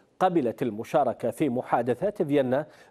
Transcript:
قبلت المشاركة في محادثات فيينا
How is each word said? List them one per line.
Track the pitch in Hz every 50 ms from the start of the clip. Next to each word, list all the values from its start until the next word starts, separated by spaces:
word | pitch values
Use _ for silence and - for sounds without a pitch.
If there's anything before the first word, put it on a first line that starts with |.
| _ _ _ _
قبلت | - 185 175 170 131 117 110 - 139
المشاركة | 120 104 104 113 - - 156 143 123 107 - - 120
في | 107 - 165 143
محادثات | 120 123 - - - 135 120 123 120 - 175 208 202 - 185
فيينا | 147 143 147 135 123 123 139 156 - - - - -